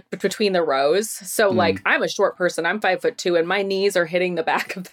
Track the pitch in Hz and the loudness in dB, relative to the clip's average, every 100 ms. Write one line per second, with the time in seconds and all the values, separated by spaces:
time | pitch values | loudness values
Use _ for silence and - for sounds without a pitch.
0 | - 185 196 - 208 180 160 135 139 180 | -14 -4 -4 0 0 2 2 2 2 2
1 | 220 - 185 - 208 185 170 151 - 285 | -2 -8 -6 0 2 4 2 0 0 0
2 | 175 - 190 - 175 - 170 208 196 180 | 0 0 -2 0 -2 0 -2 0 0 0
3 | 160 - 190 170 170 196 196 190 202 190 | -2 -2 0 0 2 -2 -2 0 0 0
4 | 160 175 180 175 160 156 - - 180 | 0 0 -2 -2 0 -2 -2 -10 -8